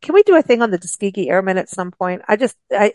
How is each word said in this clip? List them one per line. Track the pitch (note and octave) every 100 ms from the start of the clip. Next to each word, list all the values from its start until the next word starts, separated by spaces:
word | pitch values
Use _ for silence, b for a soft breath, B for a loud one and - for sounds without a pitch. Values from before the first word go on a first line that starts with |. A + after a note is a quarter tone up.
Can | -
we | F#4+
do | G#4 E4
a |
thing | - A#3
on | A#3
the | F3+
Tuskegee | E3+ - G3+ G3 -
Airmen | F#3 F#3+ F#3
at | -
some | - F3+
point? | - F3+ F3+ -
I | G#3+
just, | B3+ - -
I, | G3+ G#3